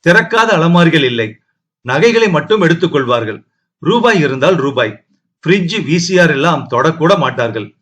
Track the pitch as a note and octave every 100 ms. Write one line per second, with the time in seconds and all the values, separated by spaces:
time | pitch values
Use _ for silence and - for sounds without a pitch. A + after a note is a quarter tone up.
0 | E3 G3 - A3+ A3+ F#3 E3+ F3 E3+ D#3+
1 | C3 A#2+ A2 A2+ _ _ _ _ B2 C3+
2 | A3+ A3+ A3 E3+ - G#3+ E3+ E3+ E3+ D3
3 | B2+ A#2+ A2 G#2 _ _ _ _ - A#3
4 | A#3 G#3 C#3+ C3 D3 F3+ C#3 B2 A2+ -
5 | _ _ _ _ D#3 G3 E3+ A3 D3 F3
6 | E3+ F3+ E3+ C#3 D#3 D3+ A#2+ A#2+ D3 E3
7 | E3 G3+ C3 B2 A#2 A2 G2+ _